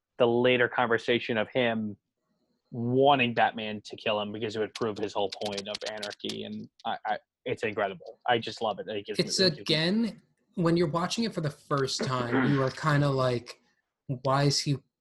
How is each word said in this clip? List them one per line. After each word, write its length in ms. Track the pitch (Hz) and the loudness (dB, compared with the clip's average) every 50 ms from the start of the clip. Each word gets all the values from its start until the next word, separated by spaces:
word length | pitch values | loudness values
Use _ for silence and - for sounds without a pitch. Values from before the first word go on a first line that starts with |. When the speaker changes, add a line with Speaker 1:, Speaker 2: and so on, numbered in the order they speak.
| _ _ _ - | _ _ _ 2
Speaker 1:
the 80 | 123 | 4
later 400 | 120 117 120 123 127 127 123 120 | 4 4 4 6 6 6 6 4
conversation 720 | 117 - 135 123 113 117 110 - - 120 117 - - 120 110 | 2 2 0 2 2 2 0 2 2 0 0 2 0 0 0
of 80 | 104 - | 0 0
him 460 | - 131 123 117 113 110 110 104 104 _ _ _ _ _ _ _ _ _ _ _ _ _ _ - | 0 2 2 2 2 0 -2 -6 -8 _ _ _ _ _ _ _ _ _ _ _ _ _ _ -12
wanting 600 | 143 120 117 120 127 131 135 139 143 131 123 120 117 | -6 -4 -2 2 4 6 8 6 6 6 4 2 4
Batman 480 | 117 110 104 - 113 107 107 107 104 - | 2 2 2 2 -2 -6 -6 -6 -8 -10
to 100 | - - | -12 -14
kill 260 | - - 117 107 104 | -6 -2 -2 0 0
him 100 | 104 104 | -2 -4
because 240 | 107 107 117 107 101 | -6 -6 -6 -4 -2
it 40 | 110 | -4
would 160 | 107 98 - | -4 -4 -4
prove 220 | - 120 110 101 104 | -4 -4 -2 -2 -4
his 140 | 104 98 - | -6 -4 -2
whole 180 | 107 101 95 - - 110 | -2 -2 -2 -4 -6 -6
point 240 | 104 101 101 98 | -4 -4 -6 -6
of 100 | 104 104 - - - | -8 -8 -6 -6 -8
anarchy. 520 | 107 107 104 104 - - - 107 110 110 107 | -6 -6 -8 -10 -10 -10 -8 -8 -8 -8 -8
And 240 | 107 107 107 110 - _ _ - | -10 -10 -10 -12 -14 _ _ -8
I, 120 | 113 98 - - | -6 -6 -6 -4
I, 100 | 107 104 - _ _ _ _ - | -6 -6 -6 _ _ _ _ -8
it's 180 | 127 120 - - | -6 -6 -4 -4
incredible. 560 | 110 104 107 104 98 95 82 - - - _ - | -4 -2 -2 -2 -2 -4 -8 -14 -18 -18 _ -2
I 100 | 131 123 | 0 0
just 240 | 117 113 113 107 - | 0 0 -4 -8 -4
love 160 | 117 110 101 101 | -4 -4 -4 -4
it. 80 | 95 90 | -6 -6
It 180 | 110 104 101 | -6 -6 -6
gives 100 | - - | -6 -2
me 80 | - 160 | -2 -2
Speaker 2:
It's 140 | - - - | -2 0 2
Speaker 1:
it 160 | 190 180 147 | 2 0 0
gives 20 | |
me 40 | - | -2
Speaker 2:
again, 600 | 104 - 156 156 160 175 202 226 233 202 - - _ _ _ _ _ _ - | -2 -2 0 0 0 0 0 0 -2 -2 -6 -10 _ _ _ _ _ _ -6
when 220 | 196 165 170 165 | -2 0 2 2
you're 100 | 170 175 | 2 2
watching 360 | 151 143 170 180 175 - 233 233 | 0 0 -2 -2 -2 -2 -2 -2
it 100 | 208 - | -4 -4
for 80 | 175 | -4
the 80 | 156 143 | -4 -4
first 540 | - - - - 151 139 135 131 - - 147 | -6 -6 -4 -2 0 0 0 0 -2 -2 -2
time, 480 | 135 131 127 123 117 120 131 131 139 143 | -2 -2 -2 -2 0 0 2 2 2 2
you 80 | 135 | 2
are 80 | 131 131 | 2 0
kinda 380 | - - - 156 147 139 147 143 | -2 -2 0 2 4 4 4 2
like, 500 | 135 135 127 127 123 120 - - - _ _ _ _ _ _ _ _ _ _ - 131 123 - | 2 2 2 0 0 -2 -4 -8 -20 _ _ _ _ _ _ _ _ _ _ -8 -8 -4 0
"Why 200 | 131 131 139 143 | 0 2 4 4
does 140 | 143 143 - | 4 2 2
he 160 | - 151 139 127 _ _ _ _ | 0 0 -2 -2 _ _ _ _